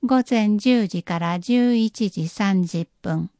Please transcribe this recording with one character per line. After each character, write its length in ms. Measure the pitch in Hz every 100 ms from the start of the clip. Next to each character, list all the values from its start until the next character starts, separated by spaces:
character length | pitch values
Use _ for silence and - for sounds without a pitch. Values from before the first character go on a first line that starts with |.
午 220 | 247 262 247
前 280 | 233 214 208
十 320 | 254 247 202
時 160 | 175
か 160 | - 170
ら 180 | 170 175
十 380 | 175 247 247 233
一 340 | 220 - 214
時 160 | - 165
三 380 | - 202 190
十 240 | 175 170 165 _
分。 300 | - 160 165 _